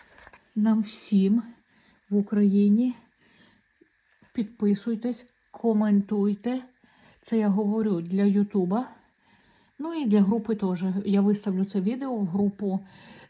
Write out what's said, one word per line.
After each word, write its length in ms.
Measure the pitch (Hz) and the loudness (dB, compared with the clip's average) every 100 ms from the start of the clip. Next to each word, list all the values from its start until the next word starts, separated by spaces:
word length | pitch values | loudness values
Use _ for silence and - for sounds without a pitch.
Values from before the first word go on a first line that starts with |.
| - - - - _ | -20 -20 -20 -20 _
нам 260 | 214 220 220 | 0 2 2
всім 640 | 208 - - 202 196 233 - - _ _ _ _ - | 0 -6 0 2 4 2 -2 -12 _ _ _ _ -4
в 60 | 202 | -2
Україні. 800 | 202 208 202 202 202 214 254 247 _ _ _ _ _ _ _ _ _ _ _ _ _ | 0 2 4 4 4 4 2 -4 _ _ _ _ _ _ _ _ _ _ _ _ _
Підписуйтесь, 920 | - 208 - 208 202 240 226 247 240 - _ _ | -8 -6 -2 0 0 -2 -4 -4 -8 -12 _ _
коментуйте. 1120 | - 233 214 214 202 196 208 202 202 240 254 - _ _ _ _ _ | -4 0 2 4 2 2 0 0 -2 -4 -6 -8 _ _ _ _ _
Це 160 | - 226 | -4 0
я 100 | 208 | 2
говорю 520 | 196 208 220 214 170 | 0 0 0 0 -2
для 220 | 170 190 | -2 0
Ютуба. 680 | 202 202 202 202 180 214 262 - _ _ _ _ _ _ _ - | 2 2 0 0 0 -2 -4 -12 _ _ _ _ _ _ _ -12
Ну 160 | 311 | -8
і 120 | 330 247 | -4 2
для 160 | 208 | 2
групи 320 | 190 233 - | 4 0 -2
теж. 300 | 214 190 180 190 185 | -4 -4 -2 -4 -4
Я 160 | 202 202 | 0 2
виставлю 440 | 202 202 208 185 | 2 0 -2 -2
це 160 | 196 202 | -2 -2
відео 340 | 190 262 269 | -4 -4 -6
в 120 | 233 190 | -4 -4
групу, 540 | 196 202 202 202 190 - - - - | -2 -2 -2 -4 -6 -8 -20 -20 -20